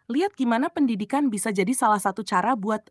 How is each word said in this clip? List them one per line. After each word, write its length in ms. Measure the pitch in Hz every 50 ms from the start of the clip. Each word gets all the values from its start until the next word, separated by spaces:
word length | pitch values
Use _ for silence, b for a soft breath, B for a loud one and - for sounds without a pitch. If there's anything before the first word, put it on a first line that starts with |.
| _
Lihat 320 | - 233 285 370 403 - -
gimana 320 | 262 240 226 233 285 349
pendidikan 560 | - 339 285 240 226 190 214 202 - 285 294
bisa 240 | 269 208 196 - 226
jadi 240 | 202 196 190 190 262
salah 240 | - 254 214 214 196
satu 240 | - 202 190 - -
cara 320 | - - 180 180 226 262
buat 240 | 214 185 214 214 214 - -